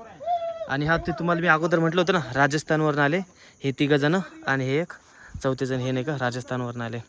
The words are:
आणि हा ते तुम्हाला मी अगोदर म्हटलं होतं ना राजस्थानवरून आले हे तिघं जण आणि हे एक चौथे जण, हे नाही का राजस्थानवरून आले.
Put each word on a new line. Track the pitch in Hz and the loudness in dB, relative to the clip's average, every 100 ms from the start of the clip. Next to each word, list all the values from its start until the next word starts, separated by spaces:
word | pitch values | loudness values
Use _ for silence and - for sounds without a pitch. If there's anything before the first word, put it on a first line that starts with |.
| 226 180 640 698 679 - 622 | -18 -8 -4 -2 -2 -6 -4
आणि | 180 160 | -2 2
हा | 165 | 0
ते | 175 | 0
तुम्हाला | 165 170 170 | -2 0 2
मी | 175 | 2
अगोदर | 156 170 165 | 2 2 2
म्हटलं | 165 175 | 2 2
होतं | 175 | 2
ना | 185 123 131 | 0 0 2
राजस्थानवरून | 139 151 - 156 156 147 | 2 2 0 2 2 2
आले | 143 180 185 _ - - | 2 0 -4 _ -20 -6
हे | 139 | -4
तिघं | 127 143 147 | 0 2 4
जण | 147 190 - - 143 | 4 2 -2 -6 -2
आणि | 135 131 | 0 0
हे | 143 | 0
एक | 175 - - - - - | -2 -8 -20 -20 -16 -4
चौथे | 135 131 131 | -2 0 -2
जण, | 131 | -2
हे | 127 | 0
नाही | 131 123 | -2 -2
का | 139 | -2
राजस्थानवरून | 123 123 - 127 120 120 | -2 -2 -4 -4 -4 -6
आले. | 117 120 | -8 -8